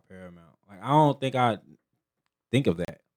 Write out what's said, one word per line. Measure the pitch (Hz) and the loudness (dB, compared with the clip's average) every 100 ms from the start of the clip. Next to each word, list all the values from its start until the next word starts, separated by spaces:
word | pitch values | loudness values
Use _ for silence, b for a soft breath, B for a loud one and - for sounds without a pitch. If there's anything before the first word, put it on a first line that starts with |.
| _ | _
Paramount. | 92 90 85 82 _ _ | -20 -20 -20 -20 _ _
Like, | 95 | -12
I | 113 | 0
don't | 151 147 135 | 4 4 2
think | 131 | -4
I | 127 123 104 - 76 _ _ _ _ _ _ _ | 0 0 0 -10 _ _ _ _ _ _ _ _
think | 127 117 | 0 0
of | 85 | -2
that. | 85 - _ | -6 -12 _